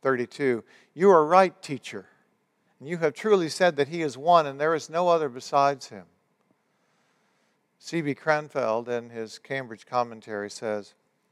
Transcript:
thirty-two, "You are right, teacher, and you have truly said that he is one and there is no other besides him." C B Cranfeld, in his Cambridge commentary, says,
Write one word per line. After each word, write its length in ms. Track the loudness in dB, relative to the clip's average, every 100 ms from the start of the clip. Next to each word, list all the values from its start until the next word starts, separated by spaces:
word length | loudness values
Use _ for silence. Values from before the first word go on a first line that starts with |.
thirty-two, 640 | -2 -2 -2 -4 -2 -2 -6 _ _
"You 160 | 0 6
are 160 | 6 6
right, 340 | 4 4 0
teacher, 440 | -12 -12 -12 -16 -18 _ _ _ _ _ _ _
and 100 | -10
you 100 | -2
have 160 | -2
truly 340 | 0 2 2 2
said 280 | 2 2 2
that 120 | -2
he 140 | -2
is 140 | -6 -4
one 300 | 4 4 4
and 140 | -2
there 140 | -2
is 140 | -2 -4
no 200 | -2 2
other 200 | 2 0
besides 600 | -8 -2 2 2 0 -8
him." 180 | -18 -20 _ _ _ _ _ _ _ _ _ _ _ _ _ _ _ _ _
C 240 | -10 -6
B 120 | -4
Cranfeld, 720 | -4 0 0 0 -4 -2 -2 -2
in 220 | -6 -6
his 280 | -12 -12 -12
Cambridge 480 | -10 -8 -8 -14 -6
commentary, 640 | -4 -4 -6 -10 -8 -8
says, 440 | -8 -6 -6 -8 _ _ _ _